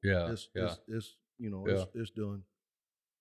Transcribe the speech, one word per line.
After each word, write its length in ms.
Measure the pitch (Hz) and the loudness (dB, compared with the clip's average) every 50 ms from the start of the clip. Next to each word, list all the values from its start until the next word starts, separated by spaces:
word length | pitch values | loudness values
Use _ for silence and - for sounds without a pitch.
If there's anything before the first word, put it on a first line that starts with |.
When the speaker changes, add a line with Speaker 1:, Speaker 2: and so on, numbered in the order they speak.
| - | 4
Speaker 1:
Yeah, 280 | 98 95 90 85 - | 4 6 6 4 2
Speaker 2:
it's, 180 | 113 98 - - - | -2 -4 -6 -6 -2
Speaker 1:
yeah. 100 | 95 92 | 0 0
Speaker 2:
it's, 140 | 87 85 - - | 0 -2 -4 -6
it's, 280 | - 110 113 - - - _ _ _ _ | -6 -6 -6 -6 -8 -12 _ _ _ _
you 120 | - 120 107 | -8 -6 -4
know, 140 | 98 95 98 | -4 -2 0
Speaker 1:
Yeah. 80 | 104 95 | 2 2
Speaker 2:
it's, 100 | 95 92 92 - | 2 0 -2 -4
it's 160 | 117 113 - | -6 -6 -4
done. 320 | - 110 104 101 101 98 95 - _ _ _ _ _ _ _ _ _ _ _ _ _ _ | -4 -4 -2 -2 -4 -6 -8 -14 _ _ _ _ _ _ _ _ _ _ _ _ _ _